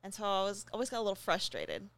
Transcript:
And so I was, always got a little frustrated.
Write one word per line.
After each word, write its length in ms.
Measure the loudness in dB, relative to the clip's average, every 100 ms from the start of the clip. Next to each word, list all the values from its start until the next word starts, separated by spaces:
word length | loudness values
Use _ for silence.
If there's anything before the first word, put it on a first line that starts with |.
And 100 | -10
so 100 | -2
I 200 | 2 4
was, 220 | 4 -2 -6
always 180 | -4 -2
got 100 | 0
a 20 |
little 140 | 0 0
frustrated. 720 | 2 2 2 -2 -4 -6 -8